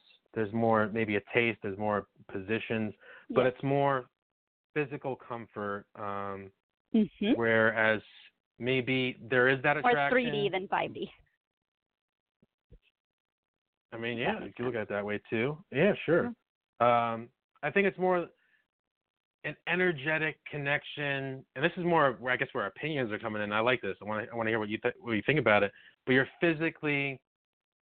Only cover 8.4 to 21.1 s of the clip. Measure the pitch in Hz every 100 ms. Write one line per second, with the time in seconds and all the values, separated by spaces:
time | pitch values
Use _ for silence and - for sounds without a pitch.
8.4 | _ - 117 131 123 131 127 - 113 127
9.4 | 123 135 143 147 247 151 143 254 240 214
10.4 | 202 190 196 175 - - 196 - _ _
11.4 | _ _ _ _ _ _ _ _ _ _
12.4 | _ _ _ - _ _ _ _ _ _
13.4 | _ _ _ _ _ 117 117 117 147 214
14.4 | 98 - 123 117 104 101 101 104 - 113
15.4 | 127 156 - 123 196 - - 165 240 233
16.4 | _ _ _ - 120 120 117 113 117 _
17.4 | _ _ 147 196 196 185 185 180 165 _
18.4 | _ _ _ _ _ _ _ _ _ _
19.4 | 151 151 - 175 185 151 143 156 156 151
20.4 | - 147 143 143 - - 147